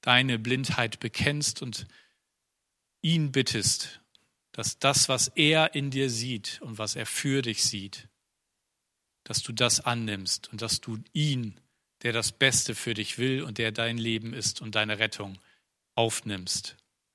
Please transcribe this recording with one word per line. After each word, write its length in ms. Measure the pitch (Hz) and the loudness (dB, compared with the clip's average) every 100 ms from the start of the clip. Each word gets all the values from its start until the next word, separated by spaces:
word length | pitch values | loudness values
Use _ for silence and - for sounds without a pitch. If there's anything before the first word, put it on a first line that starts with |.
deine 360 | - 123 131 117 | 4 4 4 0
Blindheit 640 | 117 131 135 - 117 - | 0 0 0 0 -2 -2
bekennst 640 | 113 - 143 147 147 - | -6 0 0 2 -2 -4
und 240 | 127 - - - _ _ _ _ _ _ _ _ _ _ | -8 -10 -12 -18 _ _ _ _ _ _ _ _ _ _
ihn 320 | 160 165 147 | 0 2 2
bittest, 680 | 131 127 113 95 - - - _ _ _ _ _ | 2 2 2 0 0 -4 -12 _ _ _ _ _
dass 260 | - 110 - | -6 -6 2
das, 300 | 135 - - | 4 4 4
was 200 | 127 - | 2 2
er 460 | - 151 156 156 | 4 6 6 4
in 160 | 147 139 | 2 -2
dir 200 | 131 135 | 0 0
sieht 500 | 113 127 113 - - | 0 -4 -4 -6 -10
und 160 | 120 110 | -10 -6
was 200 | 107 - | -6 -4
er 100 | 110 | -4
für 340 | - 143 139 | -2 0 2
dich 240 | 120 107 | 0 0
sieht, 440 | - 101 98 - - _ _ _ _ _ _ _ _ _ _ _ | 0 -2 -8 -14 -20 _ _ _ _ _ _ _ _ _ _ _
dass 180 | - - | -6 -6
du 100 | - | -4
das 280 | 113 120 - | 0 2 2
annimmst 680 | 123 117 110 101 92 - - | 0 0 -2 -4 -2 -4 -6
und 80 | 107 | -6
dass 220 | 113 - | -2 -2
du 160 | - 113 - | -4 -8 -4
ihn, 440 | 156 151 131 113 - _ _ _ _ | 0 0 0 -4 -8 _ _ _ _
der 100 | 120 | -2
das 180 | 117 - | 0 0
Beste 440 | - 135 - - | 4 4 4 0
für 180 | 110 - | -2 -4
dich 240 | 107 104 - | -2 -4 -2
will 260 | 127 131 | 0 0
und 140 | - 107 | -4 -2
der 160 | 113 | -2
dein 240 | 110 117 117 | 0 -2 0
Leben 380 | 113 110 113 | -2 -2 -4
ist 260 | 120 98 - | -4 -4 -4
und 140 | 113 | -2
deine 240 | 107 107 104 | 0 0 0
Rettung, 400 | 110 - 101 95 _ _ _ _ _ | -2 -2 -10 -12 _ _ _ _ _
aufnimmst. 840 | - 113 - 107 98 92 - - - _ _ _ | 2 2 2 -4 -6 -4 -6 -6 -14 _ _ _